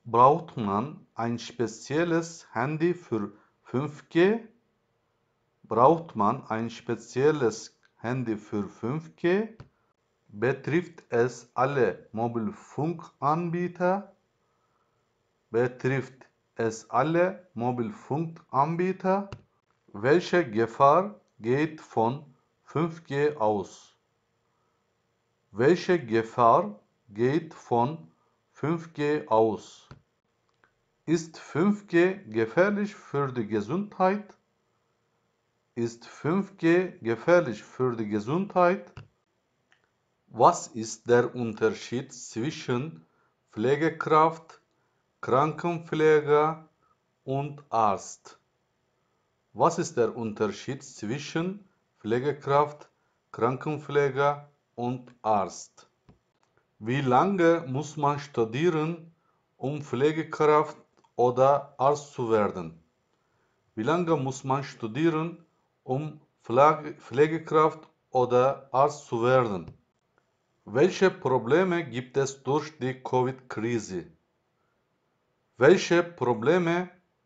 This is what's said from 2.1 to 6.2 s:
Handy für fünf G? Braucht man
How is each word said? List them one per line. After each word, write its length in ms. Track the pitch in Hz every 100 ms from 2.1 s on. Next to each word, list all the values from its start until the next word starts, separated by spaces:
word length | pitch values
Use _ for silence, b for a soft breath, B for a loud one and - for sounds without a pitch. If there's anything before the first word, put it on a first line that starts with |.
| 165 165 - -
Handy 420 | 110 131 156 170
für 380 | 175 - 110 101 b b b
fünf 440 | _ 123 147 - -
G? 300 | 165 185 233 - _ _ _ _ _ _ _ _ _ _ _
Braucht 500 | - 107 131 165 -
man 320 | 113